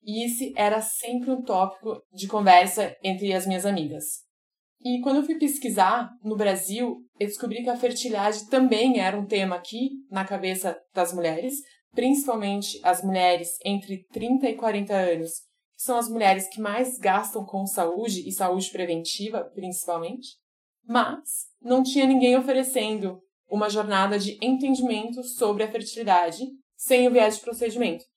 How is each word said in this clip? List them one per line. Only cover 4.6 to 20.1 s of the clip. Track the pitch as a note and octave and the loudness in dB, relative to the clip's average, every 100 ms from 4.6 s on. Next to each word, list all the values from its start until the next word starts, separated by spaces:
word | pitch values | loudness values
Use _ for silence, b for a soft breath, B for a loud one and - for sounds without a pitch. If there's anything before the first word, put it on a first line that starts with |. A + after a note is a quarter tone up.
| _ _ | _ _
E | B3 B3 | -4 -2
quando | B3+ C#4 | 2 0
eu | |
fui | D4 D#4+ | 0 0
pesquisar | C#4+ C#4 A#3+ G3+ F#3+ A#3 A#3 - | 0 0 -4 2 4 4 -2 -10
no | G#3+ G#3+ | -6 0
Brasil, | G3+ F#3 F#3+ G#3+ B3 - - _ | 0 0 -4 -4 -4 -4 -14 _
eu | G#3 | -6
descobri | G#3 B3 A3 | -4 -6 -4
que | A#3+ | -4
a | A#3+ | 0
fertilidade | B3 - B3 G#3 G#3 G#3+ - | 0 -2 -4 0 0 -2 0
também | C4 C4 G#3+ B3+ A#3 | 4 4 4 4 4
era | F#3+ G3+ | 2 -2
um | G3+ | -2
tema | G#3 F#3+ F3+ | 0 0 -4
aqui | - A3+ C4+ - - | -8 -6 -6 -6 -8
na | G3 | -6
cabeça | F#3+ G3 F#3 F#3 F#3+ - _ | -4 -4 -2 -2 -4 -6 _
das | - F3 | -2 -2
mulheres, | F3+ E3 D#3+ B3+ C#4+ B B _ | 0 -2 -2 -4 -8 B B _
principalmente | - B3 C#4+ C#4 A3+ G3+ G3+ G3 - | 0 2 2 2 -2 -2 -2 -4 -2
as | F3 F3+ | 0 2
mulheres | G3 F#3+ F3+ F3 E3+ - | 0 2 4 2 -2 -8
entre | - G3+ G3 F#3+ _ | -4 -4 -6 -12 _
trinta | A3 A3+ C4 C4+ | -8 0 2 0
e | |
quarenta | A3 A3+ G#3 G3+ | -2 -2 -2 -2
anos, | G3 F#3 E3 E3 - _ _ _ _ | 0 2 0 -4 -10 _ _ _ _
que | |
são | - A#3+ | -2 -2
as | A#3 | -2
mulheres | A3+ G3+ F#3+ F#3+ | 2 4 4 0
que | - | -6
mais | G#3 G#3+ B3+ B3+ | -4 -2 -2 0
gastam | G3+ F#3+ G#3 A3 | 0 0 0 -8
com | G3 F#3+ G3 | -6 -6 -4
saúde | - E3+ F3+ A3+ F#3 F3 | -2 -2 -2 -4 -4 -6
e | |
saúde | F#3+ F#3 F#3 F#3+ | -2 0 0 -2
preventiva, | F3+ F3 E3 E3 - G#3 A3+ E3+ | -6 -4 -4 -4 -6 -6 -6 -8
principalmente, | - F#3 F3+ - E3+ E3+ | -10 -10 -8 -6 -6 -6